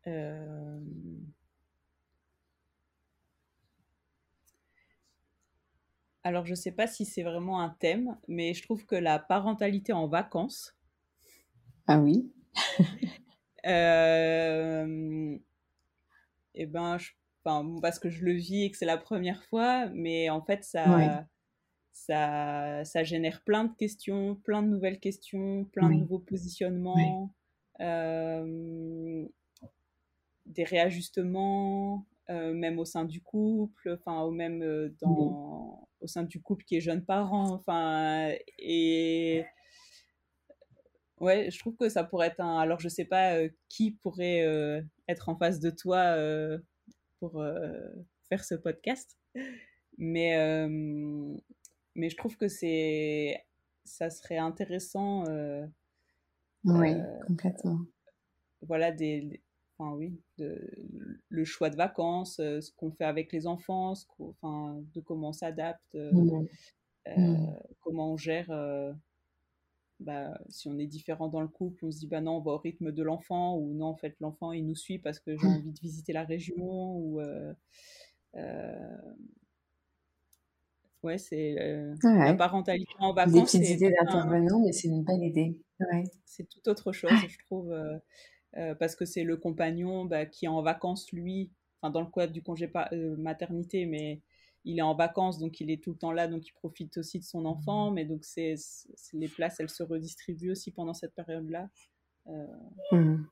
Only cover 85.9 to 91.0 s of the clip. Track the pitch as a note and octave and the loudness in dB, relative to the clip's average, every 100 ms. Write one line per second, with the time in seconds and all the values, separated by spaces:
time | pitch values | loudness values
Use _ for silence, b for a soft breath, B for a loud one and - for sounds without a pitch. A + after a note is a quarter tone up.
85.9 | F3 F#3 - - - E3+ - - G#3 - | 0 -2 -10 -20 -16 -16 -4 -2 0 -2
86.9 | G3 B3 A3+ F3+ - _ F#3+ F3 D#3+ D#3 | -2 4 4 4 -8 _ -8 -6 -6 -6
87.9 | D#3 _ b b b _ - E3 D#3 E3 | -8 _ b b b _ -8 -6 -2 -2
88.9 | E3 F3 - E3 E3 E3+ D#3+ E3 E3+ F3+ | -2 -6 -2 -2 -2 -2 0 0 0 -2
89.9 | F#3+ F#3 D#3+ D#3 - E3 D#3+ D#3 D#3+ F3+ | -4 -2 -2 -2 -4 -2 2 2 0 -2
90.9 | F#3+ | -4